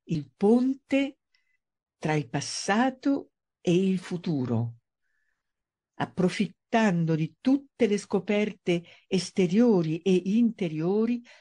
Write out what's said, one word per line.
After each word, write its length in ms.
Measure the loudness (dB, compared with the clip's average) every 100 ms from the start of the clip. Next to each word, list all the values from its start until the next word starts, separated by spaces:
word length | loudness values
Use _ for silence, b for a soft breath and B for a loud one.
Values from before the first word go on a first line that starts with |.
il 240 | -6 -6 -6 -2
ponte 800 | 2 4 2 -4 -2 -2 -2 -6 _ _ _ _ _ _ _ -8
tra 160 | -2
il 140 | -2 -2
passato 1040 | -6 -8 -8 -2 0 0 -2 -4 -4 -6 _ _ _
e 140 | 0
il 240 | 2 2 -2
futuro. 800 | -4 -8 -4 -4 -2 -2 -4 -10 _ _ _ _ _ _ _ _ _ _ _
Approfittando 1200 | -10 -8 -2 -2 0 -6 -6 -4 0 2 2 0
di 220 | 0 -2 _
tutte 460 | 0 0 -2 -2 0
le 100 | 0
scoperte 880 | -2 -4 0 -2 -2 -4 -2 -2 B B B
esteriori 920 | -4 -2 0 2 4 4 4 2 -2
e 220 | 2 0
interiori, 1000 | 2 0 0 0 -6 -4 -2 0 -2 -4 B B